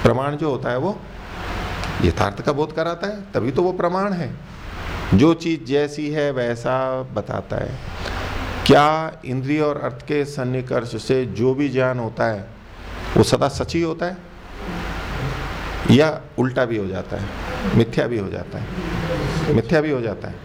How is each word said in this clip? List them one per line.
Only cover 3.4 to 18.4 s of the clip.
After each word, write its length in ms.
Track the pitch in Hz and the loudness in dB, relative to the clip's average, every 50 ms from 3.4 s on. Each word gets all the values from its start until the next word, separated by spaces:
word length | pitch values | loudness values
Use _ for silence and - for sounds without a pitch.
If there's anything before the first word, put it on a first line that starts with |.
| 104 127 | -2 0
तो 120 | 131 139 180 | 2 2 2
वो 100 | 185 180 | 2 2
प्रमाण 400 | 180 185 175 180 190 196 208 196 | 0 0 0 0 0 0 0 -2
है। 200 | 175 - - - - - - - - - - - - - - - - - - - | -2 -4 -6 -6 -10 -12 -14 -14 -12 -12 -10 -10 -8 -8 -6 -6 -6 0 4 6
जो 200 | 98 131 160 165 | 6 8 6 6
चीज़ 300 | 165 165 165 165 151 123 | 4 2 -2 -2 -2 -2
जैसी 460 | 120 135 147 147 143 147 156 151 147 | 0 2 2 2 2 -2 -4 -4 -2
है, 220 | 151 156 147 143 | 0 0 0 0
वैसा 720 | 135 127 120 120 120 117 - 120 127 131 131 131 131 131 127 | 0 0 0 0 -2 -2 0 0 0 2 0 0 -2 -2 -4
बताता 520 | 131 - 110 - - - 101 98 - - | -4 -4 -6 -4 -2 -4 -6 -4 -4 -4
है। 460 | - - - - - - - - - - - - - - - - - - - - - - | -4 -4 -4 -6 -8 -8 -10 -8 -6 -6 -6 -4 -4 -4 -4 -4 -4 -6 -6 -6 -2 6
क्या 440 | - 139 143 147 151 156 156 160 160 - - - | 8 8 8 8 6 6 4 0 -4 -6 -8 -6
इंद्रिय 360 | 120 123 131 127 135 147 156 | -4 -2 -2 0 0 2 2
और 200 | 151 147 143 143 | 2 2 0 0
अर्थ 140 | 135 131 127 | -2 -4 -4
के 300 | 127 - - 147 147 143 | -6 -4 0 0 0 2
सन्निकर्ष 800 | 139 143 - 127 127 127 131 127 127 127 127 113 123 - 110 - | 0 -2 -4 -2 0 -2 -2 -2 0 0 -2 0 -2 -6 -8 0
से 180 | - 135 131 127 | 2 2 2 2
जो 280 | 117 95 98 117 127 131 | 0 0 2 4 4 4
भी 160 | 135 147 143 | 4 0 2
ज्ञान 300 | 123 131 127 127 127 123 | 2 2 2 2 2 0
होता 260 | 117 110 107 - - | -4 -4 0 0 2
है, 220 | 117 110 101 95 - - - - - - - - - - - - - - | 2 2 -2 -6 -12 -14 -18 -18 -18 -18 -16 -14 -12 -10 -8 -8 2 4
वो 60 | - - | 4 6
सदा 240 | - - 123 135 | 6 6 4 4
सच 280 | 139 - - 131 - - | 2 0 0 -4 -2 0
ही 60 | 165 | 0
होता 240 | 170 165 160 165 170 | 0 0 0 -2 -2
है 120 | 175 185 - - - - - - - - - - 185 175 175 170 - - - - - - - 131 135 - - - - - - - - - - - - | -4 -4 -6 -12 -18 -20 -18 -16 -16 -12 -10 -10 -8 -8 -8 -6 -6 -8 -8 -8 -6 -6 -4 -4 -4 -4 -4 -6 -8 -8 -8 -8 -6 -6 -4 4 6
या 300 | 117 127 151 156 151 - - - - - | 8 8 8 6 4 -2 -8 -10 -2 0
उल्टा 260 | 123 131 127 139 127 | 0 2 2 2 2
भी 120 | 117 117 | 2 2
हो 100 | 110 98 | -2 -2
जाता 300 | 95 92 92 - - - | -2 -2 -4 -4 -4 -6
है, 80 | 92 98 101 - - - - - - - 196 - | -6 -6 -6 -6 -8 -8 -8 -6 -4 -2 2 4
मिथ्या 320 | 117 113 113 - - 139 | 4 4 4 2 0 0
भी 100 | 120 120 | 0 0
हो 120 | 110 98 92 | -2 -2 -4
जाता 280 | 90 92 | -6 -6